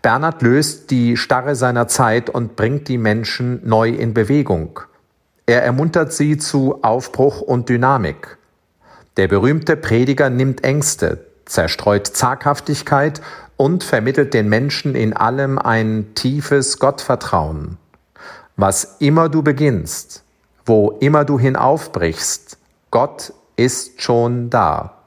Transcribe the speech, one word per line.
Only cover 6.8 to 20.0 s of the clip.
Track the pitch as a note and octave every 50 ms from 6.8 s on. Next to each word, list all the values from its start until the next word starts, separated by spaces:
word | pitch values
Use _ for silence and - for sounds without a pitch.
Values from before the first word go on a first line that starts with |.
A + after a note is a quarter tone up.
Aufbruch | - A2+ A2+ C3 B2 - - - C3 C#3+ C#3+ -
und | - - B2+ B2 A#2
Dynamik. | - B2 A#2+ B2+ C3 C#3 B2 G2 D2 C#2+ - - - - _ _ _ _ _ _ _ _ _ _ _ - - _ _ _
Der | - F#2+
berühmte | F#2+ G2+ G2 G#2 C3 D3+ D#3+ - - D#3+
Prediger | D#3 - - A2+ A#2 B2+ C3+ C#3 C#3 C#3+ C3+
nimmt | B2 B2 C3 C3+ B2 - -
Ängste, | C3 C#3 D3+ C#3+ - - - - E2 E2 - - - _ _ _
zerstreut | - - - E2+ E2 - - - G#2 G#2 G2+ G2+
Zaghaftigkeit | - - - - B2 C3+ - - C#3+ D3 - - - D3 - - - D3 C#3 C#3+ D#3 D3+ D3+ - - - - - - _
und | - C3+ C#3 F3+ F3+ -
vermittelt | - - A#2 A2 C3 C3+ D#3 C#3+ C#3+ -
den | A#2 G#2 G#2
Menschen | G#2+ A2+ C3+ C#3+ - - - D3 B2+
in | A#2+ A2+ A2 G#2+
allem | - G#2 A2+ B2 C#3 C#3 C3+ C3+ -
ein | - A#2 A2+ A2+ A2 A2 A2 A2 G#2 - -
tiefes | - - B2+ C#3 D3 C#3+ - C#3+ C#3 C3+ C3+ - -
Gottvertrauen. | - C3+ C#3+ - - - B2+ A#2 - - - F2 D#2 D2+ D#2+ D2+ D2 D2+ F2+ - _ _ _ _ _ _ _ - - - - - - _ _
Was | - G2+ G2 F#2+ - - - -
immer | _ D3+ C#3+ D#3 D#3+ E3 D#3
du | C#3+ D#3+ C#3+
beginnst, | D3+ C#3+ C3 D3+ C#3+ A#2 F2+ D2+ - - -